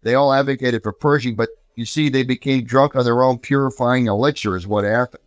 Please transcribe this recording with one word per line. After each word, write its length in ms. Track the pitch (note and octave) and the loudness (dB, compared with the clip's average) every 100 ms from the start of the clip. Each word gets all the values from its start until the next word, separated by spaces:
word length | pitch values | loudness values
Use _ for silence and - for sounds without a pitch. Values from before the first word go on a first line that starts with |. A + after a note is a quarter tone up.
they 120 | A2 B2+ | 0 2
all 180 | C#3 | 2
advocated 500 | C3+ C#3 C3+ B2+ A#2 | 2 0 -2 -2 -2
for 80 | G#2+ | -4
purging, 440 | - D3 C#3+ B2 G#2+ | -4 0 0 0 -4
but 140 | A2+ - _ - | -4 -6 _ -12
you 100 | A#2 | -8
see, 240 | - D3+ | -2 0
they 140 | C3 | 0
became 400 | B2+ B2+ C#3+ C3+ | 0 -2 0 -2
drunk 320 | A2+ B2 C#3+ C3+ | 0 2 2 2
on 80 | A#2+ | 0
their 180 | A#2+ | 2
own 160 | C3 B2 | 2 0
purifying 680 | - C#3 C3+ - A#2+ B2+ A#2+ | -2 0 0 -2 0 0 0
elixir 480 | G2+ C3 D3 A2 F#2 | 0 0 -2 -4 -4
is 120 | F2+ | -2
what 160 | G#2+ | -2
happened. 400 | G2+ A2 B2 - | 0 0 -2 -6